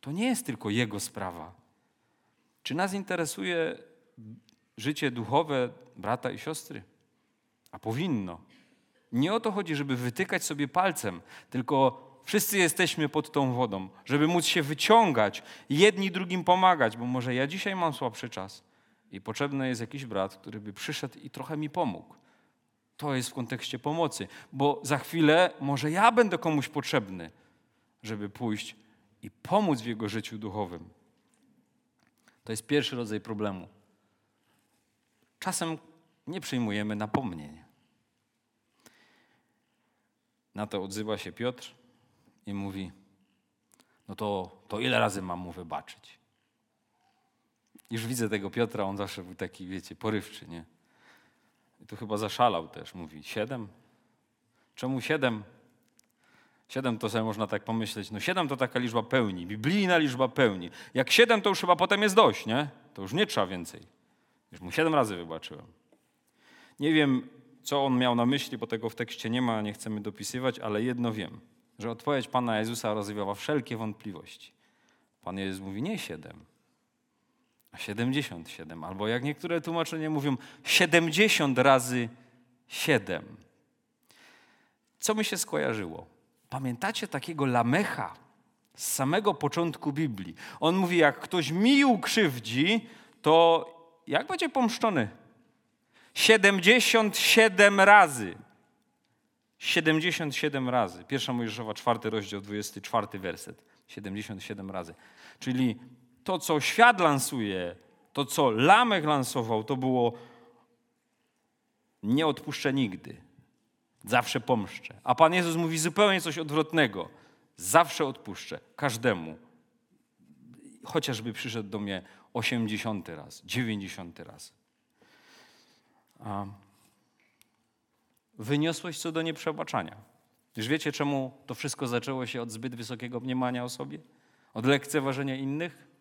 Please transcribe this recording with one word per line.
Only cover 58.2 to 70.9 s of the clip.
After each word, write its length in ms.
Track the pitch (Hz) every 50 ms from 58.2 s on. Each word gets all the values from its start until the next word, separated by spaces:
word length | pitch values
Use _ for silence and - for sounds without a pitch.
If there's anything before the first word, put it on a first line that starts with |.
| - - 185 185 175 139
to 100 | 139 131
taka 220 | 135 120 - -
liczba 240 | 123 120 110 120 107
pełni, 420 | - - 131 120 104 95 90 87
biblijna 520 | 87 107 107 107 143 180 208 202 185 180 165
liczba 300 | 156 143 127 123 131 131
pełni. 420 | 127 - 131 113 98 92 87 85 - - - - _
Jak 180 | 127 - -
siedem, 300 | - - 240 226 233 214
to 80 | 190 214
już 100 | 196 -
chyba 160 | - 180 180
potem 260 | 160 180 185 202 202
jest 140 | 208 208 185
dość, 300 | 208 220 139 104 - -
nie? 220 | 110 113 131 151 143 - - _ - _
To 80 | -
już 120 | 98 95 117
nie 120 | 165 208
trzeba 220 | - - - 101 90
więcej. 340 | 95 - - - - - - - _ _ _ _ _ _ _ _ _ _ _ _
Już 100 | - -
mu 100 | 92 90
siedem 240 | 90 - 156 165 160
razy 200 | 147 127 107 98
wybaczyłem. 500 | 87 87 82 80 80 - - - 73 - - - _ _ _ _ _ _ _ _ _ _ _ _ _ _ _ - - - - _ _
Nie 140 | 143 151 160
wiem, 360 | 156 151 139 131 127 127 - - - - - - _ _
co 220 | - 143 143 139
on 120 | 139 127 123
miał 180 | 127 127 120
na 100 | 120 120
myśli, 320 | 120 135 139 127 - - 117
bo 100 | 117 113
tego 220 | - 110 113 113
w 60 | -
tekście 340 | - 120 113 - - - 113
nie 120 | 117 123
ma, 200 | 127 120 113 110
nie 120 | 107 104 101
chcemy 280 | - - 113 107 107
dopisywać, 580 | 101 107 98 - 101 - - 127 127 131 - -
ale 240 | - 107 104 104 110
jedno 300 | 127